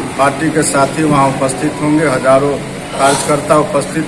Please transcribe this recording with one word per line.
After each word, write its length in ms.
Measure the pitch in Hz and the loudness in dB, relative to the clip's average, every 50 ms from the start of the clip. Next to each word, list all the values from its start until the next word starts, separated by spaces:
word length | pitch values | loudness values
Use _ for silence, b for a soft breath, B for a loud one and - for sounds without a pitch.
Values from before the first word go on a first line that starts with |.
| - 123 - - | -8 -6 -2 0
पार्टी 320 | 135 143 139 135 151 160 | 0 0 0 0 -2 -2
के 120 | - 160 147 | 0 0 0
साथी 400 | - - 143 135 135 - 156 156 | 0 0 0 0 0 0 0 0
वहाँ 260 | 156 147 139 135 135 | 2 2 2 2 2
उपस्थित 440 | 135 139 139 131 131 - 151 151 147 147 | 0 0 -2 -2 -2 -2 -4 -4 -4 -2
होंगे, 260 | 156 151 151 156 165 | -2 0 2 2 2
हजारों 520 | 147 127 131 123 131 131 135 135 143 143 - - - - - - - - - | 2 0 0 2 4 4 4 4 2 -2 -2 -6 -8 -10 -12 -12 -8 -4 0
कार्यकर्ता 600 | - - - - - - - 139 139 - 160 151 | 2 2 2 2 0 0 0 0 0 2 2 2
उपस्थित 480 | 147 - - 143 131 - - 160 156 | 2 0 -2 -2 -4 -4 -4 -6 -4